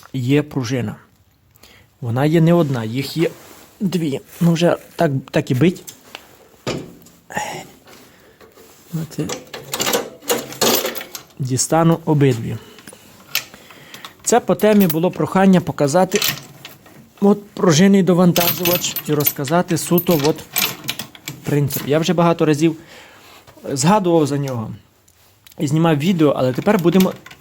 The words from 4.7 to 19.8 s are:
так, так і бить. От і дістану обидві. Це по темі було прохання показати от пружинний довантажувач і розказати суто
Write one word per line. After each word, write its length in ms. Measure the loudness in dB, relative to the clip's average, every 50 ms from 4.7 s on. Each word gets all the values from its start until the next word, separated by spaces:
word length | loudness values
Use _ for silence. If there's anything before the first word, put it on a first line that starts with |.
| 2 0 -4 -12 -4
так, 160 | -2 -2 0 0 -2 -6 -4
так 200 | -4 -4 -2 -2
і 40 | 0
бить. 280 | 2 2 2 2 0 -8 -20 -20 -20 _ -20 -20 -20 -20 _ -20 _ -20 _ _ _ _ -10 -8 -8 -10 -14 -20 -20 -20 -20 _ _ _ _ -8 -8 -8 -8 -10 -12 -16 -18 -20 -20 _ -20 -20 -20 -20 -20 _ _ _ _ _ _ -20 -20 _ -20 -20 -20 -20 _ _ -10 -10
От 260 | -10 -10 -8 -8 -8
і 40 | -8 -8 -8 -12 -14 -16 -18 -18 -14 -12 -8 -6 -4 -2 -2 -2 -4 -6 -12 -18 -8 -6 -6 -6 -6 -10 -8 -4 -2 0 0 -2 -4 -6 -8 -10 -14 -16 -18 -20 -20 _ _ _
дістану 600 | -6 -6 -4 -4 -2 0 0 2 4 4 2 2 0
обидві. 520 | 0 2 2 4 2 2 0 -4 -8 -10 -12 -14 -18 -20 -20 -20 -20 -20 -20 -20 -20 -20 -20 -20 -10 -10 -10 -10 -10 -18 -20 -20 -20 -20 -20 -20 -20 -20 -20 -20 -20 -20 _ -4
Це 160 | 0 0 0
по 160 | 2 0 -2
темі 320 | 2 2 4 4 4 4 4
було 240 | 2 0 -2 -2
прохання 500 | -2 -2 -6 -2 2 4 6 6 6 4
показати 580 | 4 0 -2 0 0 2 2 2 2 2 0 -4 -4 -4 -6 -8 -12 -18 -20 -20 -20 -20 -20 -20 _ -20 -20 -20 -20 _ _ 0
от 280 | 2 2 2 2 -2 -10
пружинний 540 | _ 0 2 2 4 6 6 6 6 4 4
довантажувач 920 | 4 4 4 4 4 4 2 0 0 -2 -2 -2 -2 -2 -2 -4 -8 -10 -10 -6 -4
і 60 | -2
розказати 640 | -2 -2 -4 -4 -6 -6 -2 0 0 0 0 -2
суто 420 | -4